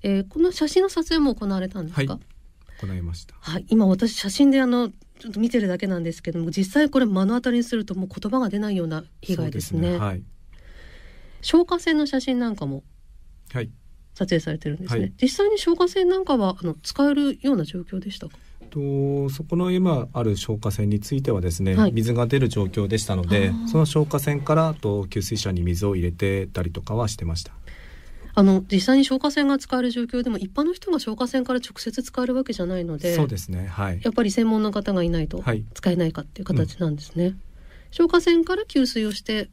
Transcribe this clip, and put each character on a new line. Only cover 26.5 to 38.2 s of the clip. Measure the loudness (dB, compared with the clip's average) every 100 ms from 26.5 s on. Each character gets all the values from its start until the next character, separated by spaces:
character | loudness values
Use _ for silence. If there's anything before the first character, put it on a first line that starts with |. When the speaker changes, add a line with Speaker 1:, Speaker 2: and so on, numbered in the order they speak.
| -4
Speaker 2:
り | -6
と | -6
か | -6
は | -4 -4
し | -4
て |
ま | -6 -6
し |
た。 | -8 -16 -18 -18 -18 -18 -18 -16 -4 4
Speaker 1:
あ |
の、 | 6 6 2
実 | 0
際 | 4 4
に |
消 | 4 2
火 | 0
栓 | 2 2
が | 0
使 | 0 -2
え |
る | -2
状 | -2
況 | -4 -2
で | -2
も、 | -4
一 | -4
般 | -2
の | -2
人 | -2 -2
が | -2
消 | -2 -4
火 | -2
栓 | -2
か | 0
ら | -2
直 | -4 -10
接 | -6 -6
使 | -6 -4
え | -2
る |
わ | -2
け | -2
じ | -4
ゃ | -2
な | -2
い |
の | -4 -2
で、 | 0
Speaker 2:
そ | 2
う | 0
で | -2
す | -6
ね。 | -6 -6
は | -4 -4
い。 | -2
Speaker 1:
や | -2
っ |
ぱ | 0
り | 0
専 | 2 2
門 | 2
の | 0
方 | -2 -2
が | 0
い | 2
な | 0
い | -2
と | -4
Speaker 2:
は | -2
い。 | -4 -6
Speaker 1:
使 | -4 0
え | 2
な | 0
い |
か | -2
っ |
て | -12 -12
い |
う | -2
形 | 0 0 -2
な | -2
ん | -2
で |
す | -6 -2
ね。 | -2
Speaker 2:
う |
ん。 | -2 -14 -18 -20 -20 -16
Speaker 1:
消 | 2 4
火 | 4